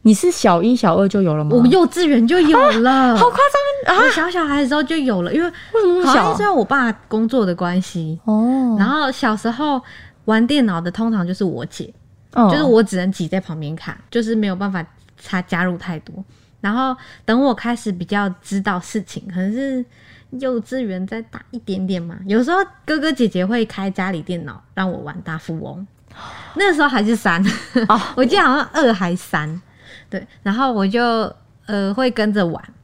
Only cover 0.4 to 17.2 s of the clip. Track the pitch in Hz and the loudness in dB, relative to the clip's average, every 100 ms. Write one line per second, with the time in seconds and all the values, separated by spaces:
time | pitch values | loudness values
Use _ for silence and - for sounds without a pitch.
0.4 | 220 175 208 247 202 170 196 202 190 151 | 2 4 4 2 2 4 2 2 0 0
1.4 | 151 240 240 359 339 - 349 285 233 359 | 2 4 6 6 4 2 2 4 4 4
2.4 | 311 415 571 453 453 269 - - 480 480 | 4 6 6 4 4 4 4 4 4 4
3.4 | 554 571 571 554 508 359 508 427 330 359 | 2 2 0 -2 0 4 4 4 0 0
4.4 | 311 285 277 294 302 330 262 196 175 294 | 0 0 0 0 0 -2 0 0 0 0
5.4 | 339 339 - 453 403 349 349 262 185 160 | -2 -6 -4 0 2 2 4 4 2 0
6.4 | 415 359 - 277 240 214 - 220 220 262 | 0 0 0 0 0 -4 -6 -2 0 0
7.4 | 202 175 180 180 180 175 160 160 - 214 | 0 -2 -2 -2 -4 -6 -6 -6 -2 0
8.4 | 233 262 254 214 202 294 285 262 262 214 | 2 0 0 0 0 0 -2 -2 -2 -2
9.4 | 226 240 302 269 - - - _ - 220 | -4 -4 -2 -2 -6 -20 -20 _ 0 2
10.4 | 233 294 233 170 175 180 226 220 175 185 | 2 2 2 0 -4 -4 -2 0 -2 -2
11.4 | 190 139 - - - - _ _ _ - | -2 -4 -10 -12 -14 -16 _ _ _ 2
12.4 | 220 294 302 226 208 185 180 190 160 185 | 4 4 4 4 4 0 -4 -4 -4 -4
13.4 | - 160 151 160 - - - 233 220 226 | -6 -10 -8 -10 -12 -16 -6 -4 -2 0
14.4 | 208 185 202 190 160 _ _ _ - 185 | -2 -2 -4 -4 -8 _ _ _ -6 -6
15.4 | 180 175 180 170 - 156 - - 196 - | -4 -2 -2 -4 -6 -10 -10 -16 -16 -20
16.4 | _ _ 202 226 262 254 - - | _ _ -4 -2 -2 -4 -10 -16